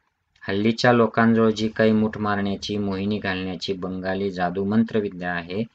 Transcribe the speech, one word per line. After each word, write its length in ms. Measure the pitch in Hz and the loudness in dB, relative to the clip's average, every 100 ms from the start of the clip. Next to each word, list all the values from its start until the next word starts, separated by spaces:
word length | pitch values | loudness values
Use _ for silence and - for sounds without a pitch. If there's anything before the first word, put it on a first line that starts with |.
| _ _ _ _ | _ _ _ _
हल्लीच्या 480 | - 98 110 113 123 | -4 0 0 2 4
लोकांजवळ 560 | 120 113 117 113 113 110 | 4 4 4 4 6 4
जी 180 | 107 110 | 2 -2
काही 240 | - 110 | 2 4
मूठ 260 | 107 107 104 | 4 2 -2
मारण्याची, 600 | 104 101 101 95 - 104 | -4 -2 -2 -4 -4 -4
मोहिनी 400 | 101 95 98 104 | -2 -2 -2 -2
घालण्याची 540 | 98 92 95 87 - | -4 -4 -6 -6 -6
बंगाली 560 | 92 92 92 92 95 98 | -6 -6 -6 -4 -2 -2
जादू 320 | 90 90 92 | -2 -2 -2
मंत्रविद्या 680 | 98 110 113 113 101 90 90 | 0 2 2 0 -4 -6 -6
आहे 320 | 87 85 95 113 | -6 -6 -6 -8